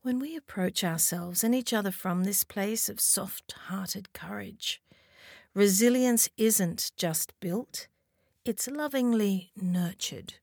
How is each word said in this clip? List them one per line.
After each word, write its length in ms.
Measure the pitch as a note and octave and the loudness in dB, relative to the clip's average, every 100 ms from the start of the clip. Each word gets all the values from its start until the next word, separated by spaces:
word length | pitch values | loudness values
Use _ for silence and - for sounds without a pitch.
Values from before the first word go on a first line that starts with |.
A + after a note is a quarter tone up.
When 160 | B3+ B3 | -2 -2
we 180 | C#4+ D#4+ | -4 -8
approach 480 | - - F#3 - | -10 -2 -2 0
ourselves 580 | F3+ E3 - F3 F3 F3 | -2 0 0 -2 -4 0
and 120 | A3+ | 2
each 180 | B3+ A#3+ | 2 0
other 180 | A3 G3+ | -2 -2
from 340 | F#3 F#3 F3+ | -4 -2 0
this 200 | F#3 G3+ | 0 0
place 460 | - G#3 G3+ A3 - | -2 -4 -2 -2 -4
of 100 | G3+ | 0
soft-hearted 1120 | - - F#3+ - - - - F#3+ F#3 G3+ F#3+ | 0 2 -2 -10 -14 -18 -10 -8 -6 -8 -10
courage, 680 | - D#3+ G#3 G3 - - - _ _ _ _ - - _ | -14 -10 -10 -10 -8 -8 -8 _ _ _ _ -20 -20 _
resilience 720 | F#3+ G3+ F#3+ A#3+ B3+ B3+ A#3 - - | 4 4 6 6 6 4 4 2 2
isn't 560 | A3 G#3+ F3 - - - | 2 4 0 -2 -6 -2
just 340 | F3 D#3+ - _ | -2 0 -4 _
built, 480 | F3+ G3 C#4 - - _ _ _ _ _ | -4 -4 -4 -12 -14 _ _ _ _ _
it's 240 | - - - | -6 -4 -4
lovingly 840 | D4 D4+ C#4 B3 A3+ G#3 F#3+ F#3 - | -4 -2 0 2 4 4 2 -2 -6
nurtured. 760 | F#3 F3+ E3+ - - A#2 - - | 0 0 0 -4 -8 -8 -14 -20